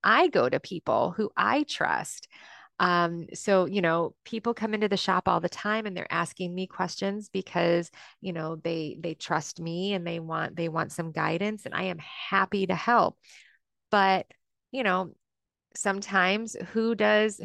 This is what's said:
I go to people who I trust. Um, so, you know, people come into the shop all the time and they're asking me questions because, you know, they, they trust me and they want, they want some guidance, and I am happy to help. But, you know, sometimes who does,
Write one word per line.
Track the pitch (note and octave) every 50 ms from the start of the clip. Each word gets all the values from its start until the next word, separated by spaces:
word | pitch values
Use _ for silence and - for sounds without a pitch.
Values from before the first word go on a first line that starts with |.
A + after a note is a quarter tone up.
I | - G3 A3+ C#4+ F4+ D#4+
go | - E3+ B2
to | C3 C3+ C#3+
people | - - F#3+ E3 - - A2 A2 A#2+ F3+ F3
who | - G#2+ - -
I | - G3 G#3 B3 D4 D4
trust. | - - - - - - - - - - - - _ - - - - - - - - _ -
Um, | F3+ F3+ F3 F3 E3+ E3+ E3+ E3+ D#3+ - -
so, | - - G#3+ G3 F#3 F3+
you | D3 G3 G#3
know, | F3 E3 D#3+ E3+ E3 - - _ _
people | - A#3 A3 - A#3+ A3+
come | - G#3+ G#3+ G#3+
into | G#3 G#3+
the | G3 G3
shop | F3+ - G3+ F3+ F#3 -
all | F#3 F3 E3+
the | E3+ F3
time | - - - G#3 G#3+ A3+ G#3+
and | G3+ F3+
they're | F3+ - -
asking | - E3+ F3 - - - F#3 F3 F3
me | F#3 F#3
questions | - - - F#3 F3 - - G3+ G3 G3+ G#3+ G3+
because, | - - F#3+ F#3 - - F3 E3+ E3+ E3+ F3 E3+ - _ - - - - -
you | - F#3+
know, | E3+ E3 D#3 D#3+ E3
they, | D#3+ - E3+ E3 D#3+ D#3 D3+ - -
they | E3 E3+ D#3+
trust | - - - E3 D#3+ D#3+ - - -
me | E3 E3 E3 F3 F#3+ G3+ G3+
and | F3+ E3+
they | E3+ E3 E3
want, | D#3+ D#3+ D#3+ D#3+ D#3 - -
they | E3+ E3+ E3
want | D#3 D#3+ D#3+ D#3 -
some | - E3 E3
guidance, | D#3+ D#3+ D#3 D#3 E3 E3+ G3+ G#3+ G#3+ G#3 -
and | - -
I | E3 F#3
am | F#3 E3+ D#3+
happy | - - - - - - G3 F#3+ F#3+ - - G3 F#3+
to | F3+ F#3
help. | E3 - A#3 A#3+ A3 - - - _ _ - - - - _ _ _ _ _ _ _ _ -
But, | G#3+ G3+ F#3+ F#3+ F#3+ F3+ - _ _ _ _ _ _ _ _ -
you | - C4+ A#3+
know, | G3 F3+ F#3 F#3 - - _ _ _ _ _ _ _ _ _ _ _ -
sometimes | - - G3+ F#3+ G3+ G3+ - G3+ F#3 F3+ F#3 G3+ G#3+ A3+ A3 - - F3+ -
who | - A3+ A3 A3+ A#3
does, | G3 G#3+ G#3 G#3+ G#3+ G#3+ A3 G#3 -